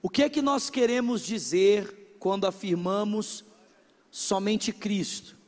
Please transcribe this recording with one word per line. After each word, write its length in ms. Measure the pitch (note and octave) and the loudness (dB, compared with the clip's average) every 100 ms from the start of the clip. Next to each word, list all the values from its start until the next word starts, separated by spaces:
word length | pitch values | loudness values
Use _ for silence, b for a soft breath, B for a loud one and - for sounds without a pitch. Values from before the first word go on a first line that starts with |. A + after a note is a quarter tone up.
O 60 | F3+ | -2
que 120 | - | 2
é 80 | C#4+ | 2
que 100 | D4 | 2
nós 300 | C#4 C#4 - | 0 0 -2
queremos 540 | C4 A#3+ A#3+ B3 A#3+ | 2 2 2 0 -2
dizer 920 | - G#3+ C#3 F3 G3 G#3 G3 - - - | -4 -6 -2 4 6 4 0 -12 -20 -6
quando 260 | F#3 G3 G3 | -2 0 -2
afirmamos 960 | F#3+ G3+ F3 F3 G3 G#3 G#3+ G#3 - - b b b b b b | -2 -2 -2 0 0 0 -2 -4 -8 -14 b b b b b b
somente 600 | - - F#3+ G3 G#3+ - | -8 -2 0 2 0 -2
Cristo? 640 | - G#3 G3 D#3 - - - | -4 -2 -2 -2 -6 -12 -20